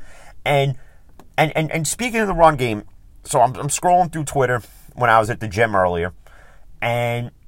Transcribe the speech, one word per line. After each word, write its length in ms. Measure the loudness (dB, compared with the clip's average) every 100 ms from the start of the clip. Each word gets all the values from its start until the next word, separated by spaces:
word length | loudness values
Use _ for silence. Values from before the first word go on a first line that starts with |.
| -14 -16 -18 -8
And, 360 | 0 2 0 -2 -10 -20 -20 -20 -12 -2
and, 180 | 0
and, 160 | 0 -2
and 160 | -2 -4
speaking 340 | -4 -4 -2
of 80 | 0
the 40 |
run 240 | 4 4 4
game, 280 | -2 -2 -8 -20 -20 -20
so 180 | -4 2
I'm, 120 | 2 2
I'm 120 | -6
scrolling 420 | -2 2 2 2
through 140 | -2
Twitter 380 | -6 -2 0 0 -4 -20 -18
when 160 | -2 4
I 80 | 4
was 100 | 4
at 120 | -2
the 80 | -6
gym 280 | 0 2 2
earlier, 380 | 2 0 -4 -8 -20 -20 -20 -20 -20 -8
and 500 | -4 -2 -2 -4 -8 -14